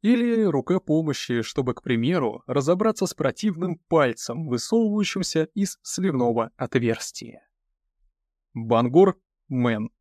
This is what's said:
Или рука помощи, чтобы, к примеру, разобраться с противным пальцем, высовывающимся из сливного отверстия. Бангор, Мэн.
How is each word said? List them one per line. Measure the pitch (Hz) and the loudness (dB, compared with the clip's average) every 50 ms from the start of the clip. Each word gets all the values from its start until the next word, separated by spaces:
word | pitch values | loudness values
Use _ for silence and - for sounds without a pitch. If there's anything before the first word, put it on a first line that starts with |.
Или | - 208 247 233 240 240 233 226 220 | 4 4 2 4 2 0 2 2 2
рука | 190 151 135 131 - 175 190 | 2 2 0 0 0 0 0
помощи, | _ - 151 156 160 151 135 - - - 123 117 | _ 0 0 0 2 0 -4 -4 -4 -2 -2 -2
чтобы, | 110 - - - 135 123 120 | -2 -2 -4 -4 -2 -2 -4
к | - | -6
примеру, | _ - 127 113 113 139 180 180 135 113 - 123 _ | _ -2 0 0 0 0 0 0 0 -2 -4 -6 _
разобраться | - 127 143 135 143 180 180 220 226 214 - 196 | -4 -2 -2 2 2 0 2 2 0 0 0 -4
с | 180 - | -4 -4
противным | - 147 135 - - - 214 180 160 175 180 170 - _ _ | -2 -2 -2 -2 0 -4 -4 -2 -2 -4 -6 -6 -8 _ _
пальцем, | 170 160 143 127 110 - - - 117 139 160 | 2 2 2 2 0 -4 -8 -8 -8 -8 -4
высовывающимся | 151 123 117 - - - 233 226 214 208 214 202 - - 196 180 - - 160 156 156 _ | -4 -4 -4 -2 0 0 2 2 2 0 0 -2 -2 -2 -4 -6 -2 -2 -2 -2 -2 _
из | 202 196 185 - _ | -4 -4 -4 -4 _
сливного | _ - - - 180 190 147 127 123 120 113 117 113 113 _ | _ -10 -6 -2 -2 0 0 2 0 0 0 0 -2 -4 _
отверстия. | - 131 127 - 135 117 117 113 - - - - - - 117 - - _ _ _ _ _ _ _ _ _ _ _ _ _ _ _ _ _ _ _ _ _ _ _ | -8 -8 -2 0 0 2 2 -2 -2 -4 -12 -12 -14 -16 -16 -18 -20 _ _ _ _ _ _ _ _ _ _ _ _ _ _ _ _ _ _ _ _ _ _ _
Бангор, | 120 117 113 117 113 120 120 127 165 196 196 180 _ _ _ _ _ _ _ | -10 -2 2 2 2 2 4 6 6 6 6 4 _ _ _ _ _ _ _
Мэн. | 139 123 120 120 113 107 104 - _ _ | -2 0 0 0 0 -2 -6 -10 _ _